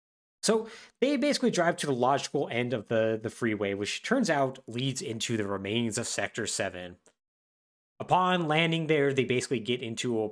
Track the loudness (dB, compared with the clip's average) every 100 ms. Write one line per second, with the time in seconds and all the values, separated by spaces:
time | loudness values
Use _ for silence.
0 | _ _ _ _ 0 0 -2 -12 -20 _
1 | 0 2 2 2 2 2 2 0 0 2
2 | 4 2 0 -2 -2 -2 -2 -2 0 2
3 | 2 0 -4 -2 -2 0 -2 -2 -4 -4
4 | 0 0 2 2 0 -4 -8 -4 -2 -4
5 | -6 -6 -2 -2 -2 -4 -2 0 0 -2
6 | -4 -4 -4 -4 -4 -4 -4 -6 -12 -16
7 | _ _ _ _ _ _ _ _ _ -12
8 | 0 2 4 2 2 2 2 2 2 4
9 | 4 4 2 0 0 -2 -2 -4 -4 -4
10 | -2 0 -2